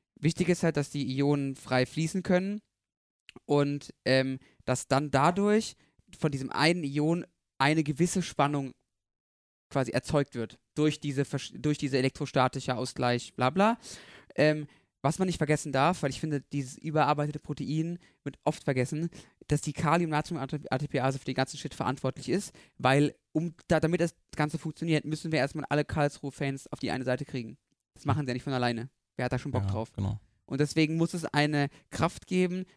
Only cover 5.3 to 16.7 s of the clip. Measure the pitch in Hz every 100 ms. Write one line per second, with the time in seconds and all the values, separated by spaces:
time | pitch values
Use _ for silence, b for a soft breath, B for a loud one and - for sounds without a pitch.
5.3 | 180 208 214 - - _ _ _ - 156
6.3 | 135 135 82 156 180 139 147 151 175 -
7.3 | _ _ - 139 160 151 139 175 190 -
8.3 | - 143 143 135 - _ _ _ _ _
9.3 | _ _ _ _ 139 127 127 - 151 143
10.3 | 120 110 - _ - 151 147 143 135 139
11.3 | 139 - - 151 147 135 135 131 - 147
12.3 | 135 127 135 - 120 127 - 123 120 -
13.3 | - 127 175 208 240 B B B B B
14.3 | - 151 151 147 b b _ 139 175 185
15.3 | - 147 151 151 135 156 185 143 127 156
16.3 | 143 - 143 131